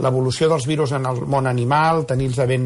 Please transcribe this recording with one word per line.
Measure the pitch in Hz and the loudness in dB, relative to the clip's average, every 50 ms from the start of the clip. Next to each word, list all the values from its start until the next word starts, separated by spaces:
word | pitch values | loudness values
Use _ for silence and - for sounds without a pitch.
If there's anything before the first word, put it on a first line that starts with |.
l'evolució | - 131 127 131 127 127 120 - 160 156 | -2 0 0 0 0 -2 0 0 2 2
dels | 160 151 123 | 2 0 0
virus | 143 156 147 151 123 147 | -2 -2 -2 -2 -2 -2
en | 135 131 | -4 -2
el | 127 127 123 139 143 | -4 -4 -4 -2 -2
món | 139 135 131 | 0 0 0
animal, | 131 123 123 120 120 143 151 160 160 165 165 156 - | 0 0 0 0 2 2 2 4 4 2 2 0 0
tenir-los | 131 127 135 131 123 135 131 120 | -2 0 0 -2 0 0 0 0
ben | 131 127 127 | 0 0 0